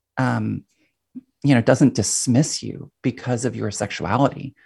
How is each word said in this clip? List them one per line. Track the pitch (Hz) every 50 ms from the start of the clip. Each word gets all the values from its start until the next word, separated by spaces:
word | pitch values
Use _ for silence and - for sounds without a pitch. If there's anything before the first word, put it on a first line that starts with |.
| _ _ - -
um, | 131 123 120 113 107 110 - - - _ _ _ _ _ _ _ _ _ - - _ _ _ _
you | - 143 139
know, | 120
doesn't | 110 - 131 - 147 123 -
dismiss | - 101 - - - - 135 117 127 160 - - -
you | - 113 - - - - _ _
because | - 131 120 - - 127 123 113 120
of | 120 110
your | 110 110 107
sexuality | 101 - 117 - - - - 87 104 123 143 123 - - - - - _ _